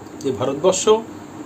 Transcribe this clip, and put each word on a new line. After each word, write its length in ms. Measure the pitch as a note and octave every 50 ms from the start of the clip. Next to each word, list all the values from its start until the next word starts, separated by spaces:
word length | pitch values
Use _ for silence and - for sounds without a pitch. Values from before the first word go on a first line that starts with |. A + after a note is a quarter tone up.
| - - - -
যে 120 | - C3+
ভারতবর্ষ 580 | B2 G#2 B2+ C3+ C3+ D3 D#3+ F#3 F3 - - G#3+ G#3+ A3+ A3+ - - - - - - - -